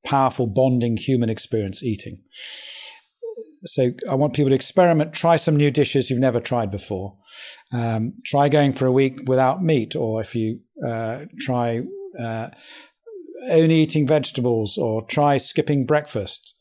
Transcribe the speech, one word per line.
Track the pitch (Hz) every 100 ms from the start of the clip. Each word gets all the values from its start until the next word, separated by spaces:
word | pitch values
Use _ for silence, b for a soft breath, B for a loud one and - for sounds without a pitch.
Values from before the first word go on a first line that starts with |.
| -
powerful | 139 131 - 117
bonding | 101 131 123 117 110
human | - 131 113
experience, | 110 - 110 101 90
eating. | 123 101 - 95 _ B B B B B B B B _ 453 - - -
So | 185 - 127 - -
I |
want | 135 147
people | 143 135
to |
experiment, | 135 - - 180 160 160
try | - 165 165
some | - 147
new | 147
dishes | 131 139 139 120
you've | 123
never | 131 117
tried | - 120 104
before. | 98 - 98 98 - B B B B B
Um, | 120 117 113 110 -
try | - 143 143
going | 147 143
for | 127 131
a |
week | 127 135 135 131
without | 131 131 175
meat, | 170 147 110
or | - 113 110
if | 113
you, | 113 110 113 _ 311 135
uh, | 113 113 127 151 -
try, | - 123 120 117 320 392 392 330
uh, | 113 113 113 B B B B _ - 392 - - 254
only | 165 160
eating | 160 156 156 139
vegetables, | 156 131 - 123 113 104 -
or | 117 110
try | 117 - 147 139
skipping | - - 147 143
breakfast. | 127 151 147 - 95 - - _